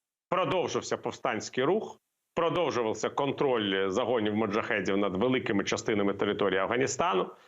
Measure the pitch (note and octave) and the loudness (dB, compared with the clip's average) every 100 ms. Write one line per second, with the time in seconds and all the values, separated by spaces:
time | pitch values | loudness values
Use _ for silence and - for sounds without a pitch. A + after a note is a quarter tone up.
0 | _ _ - F3 E3+ F3 B2+ A#2+ - A2 | _ _ -4 0 2 2 0 -2 -2 -4
1 | B2 - C3+ A2 G#2 - C3 G#3 G3+ - | -4 -4 -2 -2 -4 0 2 2 -2 -14
2 | _ _ _ - E3 E3 D#3+ A2+ A2 G#2 | _ _ _ -2 0 0 0 0 0 -2
3 | A#2+ - C#3 C3+ D3 B2 G#2 F#2+ G2 F#2+ | -4 -2 -2 0 2 2 2 0 0 0
4 | A2+ B2 G#2+ G#2+ A2 G2+ - A2 G2 G2 | 0 2 2 0 0 0 0 -2 0 0
5 | G2+ F#2 B2 B2+ - G2+ F#2+ G2+ - G#2+ | 0 0 0 0 0 -2 0 -2 0 0
6 | G2+ G2 G#2 G2+ G2+ F#2 F#2+ A#2+ C3 - | 0 0 0 2 2 2 0 0 0 0
7 | F3 F#3+ - - | 0 0 -2 -6